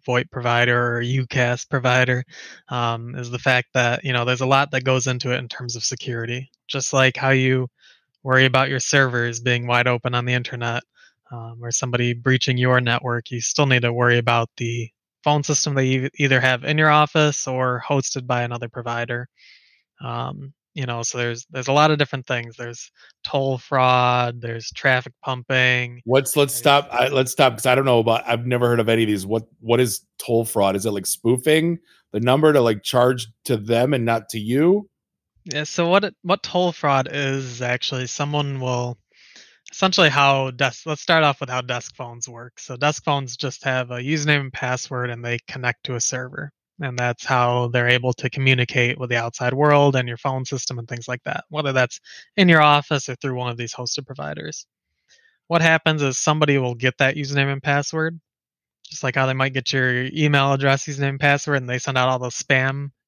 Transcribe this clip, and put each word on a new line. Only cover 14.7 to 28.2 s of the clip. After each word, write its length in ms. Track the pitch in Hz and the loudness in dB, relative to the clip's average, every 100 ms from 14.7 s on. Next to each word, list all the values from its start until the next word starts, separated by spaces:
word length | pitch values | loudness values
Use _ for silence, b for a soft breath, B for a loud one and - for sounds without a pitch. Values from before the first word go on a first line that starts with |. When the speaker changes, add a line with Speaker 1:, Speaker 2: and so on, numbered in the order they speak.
| 117 117 _ _ _ | -6 -8 _ _ _
Speaker 1:
phone 220 | 147 147 | 0 0
system 300 | 143 147 151 139 | 0 -2 -2 0
that 80 | 131 | 0
you 240 | 131 135 - | 0 -2 -2
either 240 | 139 131 | 2 2
have 240 | 131 123 | 2 0
in 120 | 117 151 | 0 2
your 140 | 156 | 4
office 560 | 151 151 160 151 139 - | 4 4 2 2 0 -4
or 340 | 127 127 123 - | -2 -2 -2 -2
hosted 400 | 139 - 135 123 | -2 -2 -6 -4
by 160 | 123 | -2
another 260 | 120 117 117 | -2 -6 -10
provider. 600 | - 120 120 117 120 123 b b b b b b - | -10 -6 -4 -4 -6 -8 b b b b b b -16
Um, 520 | 120 120 127 - 139 - _ | -10 -8 -8 -10 -16 -20 _
you 120 | 160 127 | -10 -8
know, 160 | 117 | -6
so 160 | 117 127 | -6 -4
there's, 280 | 120 117 - | -4 -6 -10
there's 180 | 131 127 | -8 0
a 40 | |
lot 180 | 143 156 | 4 6
of 80 | 147 | 4
different 280 | 143 131 - | 0 -4 -6
things. 300 | 123 117 113 | -6 -6 -12
There's 340 | 120 117 - b b b | -14 -14 -18 b b b
toll 340 | - 143 135 127 | -6 -2 -2 -4
fraud, 800 | - 135 127 127 123 123 120 120 | -2 2 4 4 4 2 0 -4
there's 300 | 117 117 - | -8 -10 -12
traffic 420 | - 139 127 127 - | -2 0 2 -2 -12
pumping. 800 | - 127 123 131 127 123 123 123 | -8 -8 -2 2 2 2 -2 -6
Speaker 2:
What's, 320 | 117 131 135 151 | 2 2 2 2
let's 180 | 143 | 2
Speaker 1:
There's 40 | - | 2
Speaker 2:
stop. 280 | 147 143 143 | 4 4 4
I, 160 | 120 127 | 0 2
let's 240 | 139 131 | 2 0
stop, 220 | - 135 | 4 2
'cause 120 | 113 131 | 4 2
I 80 | |
don't 100 | 127 | 2
know 140 | 135 120 | 4 4
about, 280 | 113 117 | 4 2